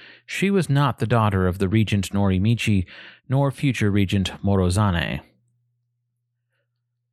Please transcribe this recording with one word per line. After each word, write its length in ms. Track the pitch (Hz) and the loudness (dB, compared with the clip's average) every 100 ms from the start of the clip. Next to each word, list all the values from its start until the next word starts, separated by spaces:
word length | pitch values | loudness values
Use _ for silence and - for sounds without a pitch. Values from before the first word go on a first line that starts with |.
| - - | -20 -20
she 260 | - - 190 | -12 -4 0
was 200 | 196 147 | 0 0
not 280 | 143 143 - | 2 0 -2
the 80 | 110 | 0
daughter 400 | 120 104 95 92 | 2 2 2 0
of 120 | 92 | 0
the 100 | 95 | 0
Regent 460 | 110 104 104 95 | 2 2 -2 -2
Norimichi 720 | 101 98 92 104 117 - 98 87 - - - - | -2 0 2 0 0 0 0 -2 -10 -20 -18 -4
nor 220 | 131 139 | -2 -2
future 400 | - 143 117 104 | -2 -4 0 0
Regent 520 | 101 98 104 90 - | 2 2 0 -2 -4
Morozane. 800 | 98 98 90 95 104 85 60 - - _ _ _ _ _ _ _ _ _ _ _ _ _ _ _ _ _ _ | 0 2 2 2 2 0 -2 -8 -12 _ _ _ _ _ _ _ _ _ _ _ _ _ _ _ _ _ _